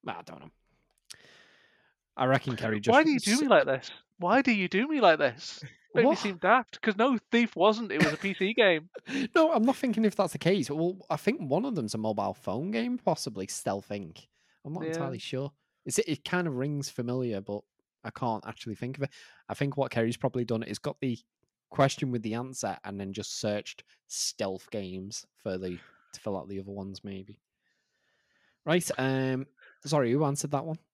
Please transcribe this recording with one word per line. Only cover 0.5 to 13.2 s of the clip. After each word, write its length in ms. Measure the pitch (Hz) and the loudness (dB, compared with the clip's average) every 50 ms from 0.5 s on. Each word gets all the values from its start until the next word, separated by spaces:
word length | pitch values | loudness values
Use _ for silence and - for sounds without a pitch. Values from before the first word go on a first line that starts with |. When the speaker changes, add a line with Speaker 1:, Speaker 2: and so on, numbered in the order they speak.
| _ _ _ _ _ _ _ _ _ _ _ _ - - _ - - - - _ _ _ _ _ _ _ _ _ _ _ _ _ _ - | _ _ _ _ _ _ _ _ _ _ _ _ -20 -20 _ -20 -20 -20 -20 _ _ _ _ _ _ _ _ _ _ _ _ _ _ 0
Speaker 1:
I 80 | 131 | 2
reckon 300 | 127 131 135 - 139 123 | 4 4 4 2 0 -6
Kerry 240 | 110 - 113 110 104 | -4 -2 -2 -2 0
just 120 | 104 - | 2 6
Speaker 2:
Why 120 | 226 285 311 | 6 6 6
do 80 | 320 | 6
you 80 | 294 247 | 2 0
do 120 | - 208 214 | 2 2 2
Speaker 1:
s- 80 | 262 | 2
Speaker 2:
me 60 | 311 269 | 4 6
like 180 | 220 160 139 | 6 6 6
this? 260 | 139 131 131 - - - - _ _ _ _ | 4 0 -2 -4 -10 -18 -18 _ _ _ _
Why 240 | 180 175 208 262 | 0 4 4 4
do 100 | 277 - | 4 4
you 160 | 233 208 185 175 | 2 2 0 0
do 200 | - 190 233 294 | 0 0 0 0
me 120 | 311 294 | 0 4
like 200 | 233 185 160 - | 6 6 6 6
this? 440 | 147 131 117 143 - - - - - 139 - _ _ _ _ | 4 0 0 -2 -12 -14 -14 -14 -16 -18 -18 _ _ _ _
Make 120 | - 233 | 4 4
Speaker 1:
What? 60 | 262 | 4
Speaker 2:
me 40 | 320 - | 4 2
seem 200 | - 214 190 170 | 0 -6 -6 0
daft. 440 | - 185 220 262 240 _ - - | 4 6 6 6 4 _ -10 -4
'Cause 140 | - 220 202 | -2 -2 2
no, 220 | 190 220 269 262 214 _ _ | 4 4 4 4 0 _ _
Thief 240 | - 233 233 220 - | 4 4 4 4 2
wasn't. 360 | - 170 214 214 214 233 196 | 4 6 6 6 4 -2 -4
It 120 | - 147 175 | 2 2 2
was 100 | 156 151 | 2 2
a 40 | - | 0
P 160 | - 196 190 | -4 -4 -2
C 200 | - 190 190 233 | 0 0 0 4
game. 360 | 262 226 196 175 156 160 175 _ - _ - | 4 6 6 6 4 0 -6 _ -20 _ -6
Speaker 1:
<laughs> 280 | 247 277 269 220 _ | -4 -4 -4 2 _
No, 160 | 349 320 320 | 4 6 6
I'm 120 | 339 247 214 | 6 4 4
not 120 | 247 262 | 4 2
thinking 300 | - - 262 214 - 226 | 2 0 0 2 4 2
if 100 | 214 - | 2 4
that's 160 | - 196 170 - | 2 0 0 0
the 40 | - | 0
case. 300 | - 165 190 202 - - | 2 2 4 4 2 -2
Well, 280 | 147 156 165 175 190 190 - _ | 0 0 0 0 -2 -4 -6 _
I 80 | 165 147 | -4 0
think 220 | - - 240 349 | 0 0 0 0
one 240 | 196 135 135 170 226 | 0 0 0 2 2
of 100 | 277 - | 0 -2
them's 180 | - 120 107 - | -2 -4 -2 -4
a 40 | 113 | -2
mobile 360 | 107 110 107 104 101 98 98 | -2 -2 0 0 0 -2 -2
phone 380 | - - - 92 113 151 190 | -4 -6 -6 -4 -4 -4 -2
game, 260 | 214 226 226 247 247 247 | -2 -2 -2 -2 -4 -2
possibly 500 | _ - 160 - | _ 0 0 0